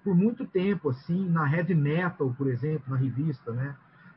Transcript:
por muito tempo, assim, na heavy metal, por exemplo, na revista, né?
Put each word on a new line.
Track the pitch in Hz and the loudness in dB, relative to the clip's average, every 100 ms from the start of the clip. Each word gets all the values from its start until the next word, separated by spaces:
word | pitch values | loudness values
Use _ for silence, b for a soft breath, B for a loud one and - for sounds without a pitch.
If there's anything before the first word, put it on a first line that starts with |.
por | 202 | 2
muito | 175 214 233 - | 4 4 2 -2
tempo, | 190 190 196 143 | 0 0 0 -2
assim, | 127 - 175 190 | -4 -2 -2 0
na | 165 143 | 0 2
heavy | 165 170 | 0 2
metal, | 170 143 160 180 - 139 123 | 2 2 0 -2 -2 -2 0
por | 135 | -2
exemplo, | 120 147 156 131 | 0 -2 -4 -2
na | 131 | -2
revista, | 131 113 156 131 117 | -2 -2 -2 -4 -6
né? | 120 139 139 _ B B | -6 -6 -10 _ B B